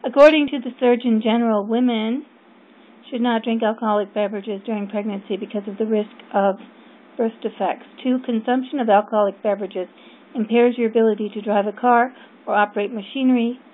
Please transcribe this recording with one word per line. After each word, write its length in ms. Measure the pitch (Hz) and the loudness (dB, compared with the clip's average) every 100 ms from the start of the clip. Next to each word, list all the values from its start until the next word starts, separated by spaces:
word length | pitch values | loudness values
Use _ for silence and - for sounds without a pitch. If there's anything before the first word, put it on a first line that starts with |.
According 460 | 269 269 294 311 285 | -2 8 8 8 0
to 120 | 285 | -4
the 120 | 240 - | -8 -2
Surgeon 420 | 247 240 254 220 | 0 2 2 0
General, 440 | 214 233 233 214 202 | 2 0 2 0 0
women 600 | 226 247 226 220 254 - _ _ _ _ _ - - - | 0 0 0 -4 -6 -8 _ _ _ _ _ -20 -20 -12
should 100 | 247 | -4
not 240 | 240 226 | 0 0
drink 200 | 226 226 | -2 -2
alcoholic 500 | 220 220 226 208 202 | -2 -2 0 0 -2
beverages 480 | 208 202 208 196 196 202 | -2 -4 -4 -8 -8 -6
during 220 | 214 202 | -6 -4
pregnancy 480 | 214 214 202 196 190 | -6 -6 -8 -6 -8
because 320 | 196 214 202 | -6 -8 -8
of 100 | 196 | -6
the 80 | 220 | -2
risk 300 | 220 214 - - | -2 -2 -10 -4
of 220 | 202 196 190 - - - - - - | 0 0 0 -10 -20 -20 -20 -20 -4
birth 160 | 226 226 | -4 -4
defects. 440 | 220 - 185 131 - - | -10 -4 -4 -4 -10 -8
Two, 180 | 254 254 | -2 -2
consumption 600 | 254 226 220 254 254 285 | -2 -4 0 -2 -2 -4
of 80 | 226 | 4
alcoholic 560 | 202 214 214 202 196 | 4 4 0 0 0
beverages 460 | 214 202 190 190 180 - - - - | -4 -4 -4 -8 -10 -12 -20 -20 -14
impairs 440 | - 214 233 240 240 | -6 0 4 4 2
your 120 | 226 | 0
ability 400 | 226 226 208 208 | 2 2 2 -4
to 80 | 208 | -6
drive 260 | 208 202 202 | -2 0 0
a 60 | |
car 400 | 208 247 240 247 - - - - | 0 2 4 2 -4 -20 -18 -4
or 80 | 208 | 0
operate 380 | 208 208 202 | 0 0 -6
machinery 680 | 226 196 269 254 254 233 247 - | -6 -10 -2 2 2 0 -4 -14